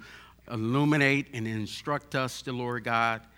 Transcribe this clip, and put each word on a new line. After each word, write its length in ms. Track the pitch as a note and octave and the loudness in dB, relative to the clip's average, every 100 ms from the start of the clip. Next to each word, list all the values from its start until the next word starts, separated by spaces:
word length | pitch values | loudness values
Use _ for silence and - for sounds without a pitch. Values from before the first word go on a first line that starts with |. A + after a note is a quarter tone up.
| - - - - - | -12 -20 -20 -20 -10
illuminate 800 | A#2+ A2 C3 D3 D3+ C#3 C#3 C#3 | -4 0 2 4 4 4 2 -2
and 160 | A#2+ A2 | -4 -4
instruct 680 | A2 G#2 - - C#3+ - | -2 -4 -6 -4 -4 -2
us, 260 | C#3 B2+ - | -2 -2 -4
dear 120 | - | -8
Lord 300 | B2 B2 A#2+ | -6 -4 -4
God, 380 | A2+ A#2 A#2 A2 - | 0 2 2 0 -6